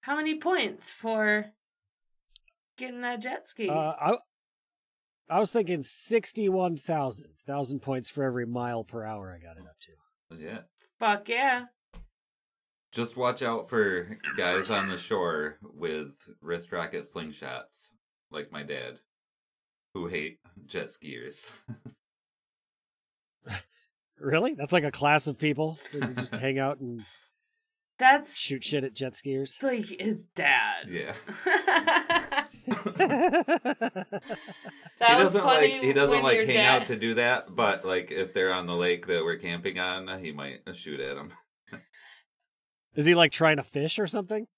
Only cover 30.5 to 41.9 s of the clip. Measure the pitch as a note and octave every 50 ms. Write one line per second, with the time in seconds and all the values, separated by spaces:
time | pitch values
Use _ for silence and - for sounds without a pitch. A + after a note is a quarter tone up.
30.5 | C#3 B2 A2 G#2 G2 E2+ D2+ - F2+ E2 C#2 - - - - - G3+ - - -
31.5 | E4+ F4+ - - C4 E4 D#4 E4 D#4+ E4+ E4 - E4+ E4+ E4 - C#4+ C4+ D4 -
32.5 | - - - - A#3 - - G3 F3 - F#4 C#4+ C#4 B3+ D#4 F4+ - F4 C#4+ -
33.5 | D#4+ - _ F4 D4 _ A#3 - _ F#3 F#3 _ - G3 - - A3 - - -
34.5 | F#3+ - - G3+ - - - - _ _ A#3 A#3 A#3 - G3 F#3+ F3 G3+ F#3 -
35.5 | B3+ - D3 C#3 C3+ C3+ C3 C3 C#3 C#3 C#3+ C#3+ C#3+ C#3 C3+ C3+ A#2+ A2+ A2 A#2+
36.5 | B2 A2+ G#2 G#2 C3 B2+ A2+ - A#2+ G#2+ G#2+ A2+ A2+ A2+ A#2+ A#2+ B2+ - - -
37.5 | F2+ E2 A#2 G#2 G2 - - F#2 F#2 F2+ F2+ - - F#2 F#2 F2+ - G2 F#2 F#2+
38.5 | F2+ F#2 F2+ F2 F2 F2 F2 F2+ F2+ E2+ F2 F#2 F2+ E2+ D#2+ E2+ E2+ D#2+ - F2
39.5 | E2+ F2 F2 G2 F2 F2+ F2+ F#2 F2+ F#2+ F#2 F#2+ F#2 F#2+ F2+ D#2+ D2 C#2+ C#2 C#2
40.5 | C2 - _ - F2 - - D#2+ D2 C2+ C2 C2+ C#2 C#2 C#2+ - - - _ _
41.5 | _ _ _ _ - - _ _